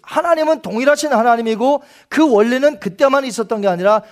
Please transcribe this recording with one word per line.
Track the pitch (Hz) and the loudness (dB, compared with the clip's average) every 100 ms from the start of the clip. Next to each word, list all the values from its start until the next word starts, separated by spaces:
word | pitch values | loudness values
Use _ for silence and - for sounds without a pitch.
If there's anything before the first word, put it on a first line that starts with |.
하나님은 | - 302 339 320 311 320 | -6 -4 -2 0 0 -2
동일하신 | - 220 269 294 302 | -4 -2 0 0 0
하나님이고 | 233 233 233 226 214 262 285 - - _ | 0 2 0 -2 -2 -2 -2 -6 -20 _
그 | - 311 | 0 2
원리는 | 208 233 254 294 - | 4 2 2 0 -2
그때만 | 196 180 277 269 262 | -8 0 2 2 -2
있었던 | 202 214 220 | -6 -6 -2
게 | 202 | -2
아니라 | 175 196 214 - | 0 2 0 -2